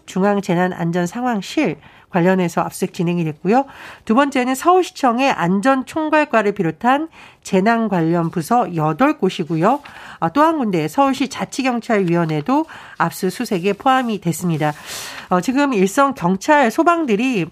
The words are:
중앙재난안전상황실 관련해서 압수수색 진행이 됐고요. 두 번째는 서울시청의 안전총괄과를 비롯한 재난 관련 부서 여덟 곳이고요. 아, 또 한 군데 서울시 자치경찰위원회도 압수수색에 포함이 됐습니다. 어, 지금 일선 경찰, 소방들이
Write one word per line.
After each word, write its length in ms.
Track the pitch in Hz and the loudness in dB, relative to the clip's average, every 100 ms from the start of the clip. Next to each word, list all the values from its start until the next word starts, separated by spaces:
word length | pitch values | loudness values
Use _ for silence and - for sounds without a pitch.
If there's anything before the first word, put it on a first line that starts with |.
| - | -4
중앙재난안전상황실 1700 | 185 202 202 196 170 185 - 170 175 175 240 247 214 - - 233 - - - _ | -2 0 0 0 0 0 -2 -2 -2 -4 -4 -4 -4 -4 -2 -2 -4 -12 -20 _
관련해서 500 | 185 180 190 170 175 | 0 2 2 0 -2
압수수색 320 | 165 - 180 | -4 -4 -6
진행이 300 | - 170 175 | -2 -2 -2
됐고요. 420 | 160 151 180 247 277 - - - - | -4 -4 0 0 0 -8 -20 -10 0
두 100 | 220 | 2
번째는 380 | 285 269 247 | 2 0 -2
서울시청의 800 | 262 339 370 339 - 254 233 269 | 0 4 4 2 0 0 2 0
안전총괄과를 1200 | - 170 196 247 269 - 320 311 311 294 226 202 | 0 0 2 2 0 -2 -4 0 0 2 0 0
비롯한 560 | - 165 160 240 285 320 - - - | 0 -2 0 0 0 -2 -12 -20 -20
재난 460 | - 190 208 233 220 | -2 2 2 2 0
관련 400 | 185 160 170 165 | 0 2 0 0
부서 460 | 170 151 247 185 165 | -4 0 0 0 0
여덟 420 | 151 156 170 302 | -2 2 0 2
곳이고요. 640 | 185 - 156 160 190 285 - - - - | -2 -2 -4 0 2 0 -4 -20 -20 -6
아, 100 | 165 | -2
또 120 | 277 | 2
한 160 | 311 320 | 2 2
군데 300 | 220 175 151 | -2 -2 0
서울시 420 | - 277 262 269 | 0 0 0 -4
자치경찰위원회도 1400 | - 190 - 254 240 - 214 175 170 160 151 151 285 320 - - - | -4 -8 -4 -2 -2 0 0 2 2 0 -2 0 0 -2 -8 -14 -4
압수수색에 760 | 170 - 185 - 233 185 190 | -4 -2 -4 -4 -4 -2 -2
포함이 480 | 196 269 262 240 202 | 0 2 2 0 -2
됐습니다. 520 | 170 160 180 156 151 147 - - - - - | -4 -2 -2 0 -2 -4 -10 -12 -12 -14 -2
어, 100 | 180 | -2
지금 340 | 175 262 285 | 0 0 2
일선 400 | 220 196 277 277 | 2 2 2 2
경찰, 560 | 262 170 190 - 294 240 | 2 0 0 4 4 4
소방들이 760 | - 330 339 294 202 262 220 160 | 2 0 -2 0 0 0 -2 -4